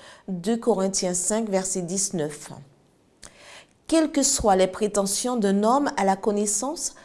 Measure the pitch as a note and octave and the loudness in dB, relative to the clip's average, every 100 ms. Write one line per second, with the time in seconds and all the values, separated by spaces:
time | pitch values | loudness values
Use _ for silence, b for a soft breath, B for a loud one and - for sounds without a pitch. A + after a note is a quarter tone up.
0 | B B - F3+ F3 A#3 A#3 F#3+ G3 G3 | B B -8 -4 -2 0 2 2 2 0
1 | F#3 F3+ - G#3+ A3 F#3+ F#3+ F#3+ E3+ F#3+ | -2 -2 -2 -2 0 -2 -2 -4 -4 -2
2 | - F3+ D3+ - - - C#3+ _ _ _ | -2 -2 -4 -6 -14 -16 -20 _ _ _
3 | _ _ B B B B B _ - D#4+ | _ _ B B B B B _ 0 2
4 | D#4 D4 C4+ - A3 F#3 F#3+ F#3+ G#3 G#3 | 4 2 0 2 4 4 2 0 -2 0
5 | G3 G3 B3 B3 G3 G3 G#3+ C4+ C#4 - | 0 -2 -2 0 2 2 4 2 2 0
6 | G3 F#3+ A3 G#3 G#3 - B3+ F4 - B | 0 2 0 0 -2 -2 -4 -6 -8 B